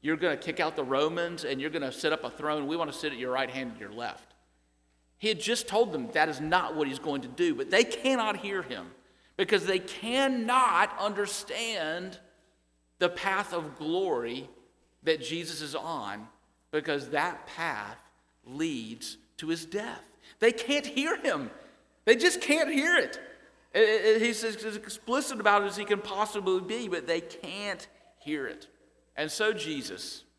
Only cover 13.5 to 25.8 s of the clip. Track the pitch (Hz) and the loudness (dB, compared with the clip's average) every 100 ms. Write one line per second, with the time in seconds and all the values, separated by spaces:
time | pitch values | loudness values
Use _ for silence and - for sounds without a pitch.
13.5 | 175 156 - 151 170 190 135 117 127 139 | -4 -6 -6 -2 0 2 0 0 -6 -8
14.5 | - _ _ _ _ 156 160 123 165 170 | -18 _ _ _ _ 0 0 0 -6 -6
15.5 | 170 151 143 160 156 104 104 110 _ _ | -8 -6 -6 -6 -6 -6 -8 -12 _ _
16.5 | _ _ 151 151 143 127 147 165 - - | _ _ -4 -2 -2 -2 -2 -2 -4 -12
17.5 | - 165 117 104 113 - _ _ _ - | -6 -4 -4 -8 -12 -20 _ _ _ -16
18.5 | 135 165 139 110 113 - - _ - 156 | -4 -4 -4 -8 -10 -12 -12 _ -12 -4
19.5 | 165 160 190 226 233 - _ - - 226 | -4 -4 -6 -6 -10 -16 _ -20 4 4
20.5 | 233 - 285 277 262 294 415 302 165 123 | 4 0 0 0 -2 0 0 0 -2 -4
21.5 | - - - _ _ - 247 349 359 - | -12 -20 -20 _ _ 6 8 8 2 2
22.5 | 294 302 294 311 349 - - - - - | 2 4 2 4 4 2 -4 -14 -20 -20
23.5 | _ _ - 214 214 202 220 233 214 226 | _ _ 4 6 6 6 6 4 2 -2
24.5 | 214 214 214 - - - 254 277 262 208 | -4 -6 -8 -10 -12 -2 0 0 2 6
25.5 | 208 202 196 | 6 4 -2